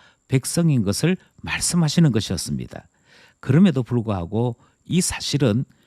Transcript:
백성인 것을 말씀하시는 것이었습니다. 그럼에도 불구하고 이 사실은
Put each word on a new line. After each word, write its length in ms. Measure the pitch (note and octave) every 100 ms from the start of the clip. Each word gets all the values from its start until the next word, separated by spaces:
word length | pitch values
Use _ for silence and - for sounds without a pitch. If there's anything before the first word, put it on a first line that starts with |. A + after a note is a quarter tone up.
| _ _ -
백성인 540 | C3+ - E3+ E3 C3
것을 340 | F#2+ G#2 D#3+ F#3 _ _
말씀하시는 680 | - - - F3 D3+ - D#3+
것이었습니다. 800 | A2 - F2 - C#2 A#1 - - _ _ - _ _
그럼에도 440 | - D3+ G3 C3
불구하고 720 | A#2+ B2 G#2+ F#2+ E2+ G#2 A#2+ - _ _
이 160 | - E3+
사실은 640 | - - - C#3+ C3 A2+ - _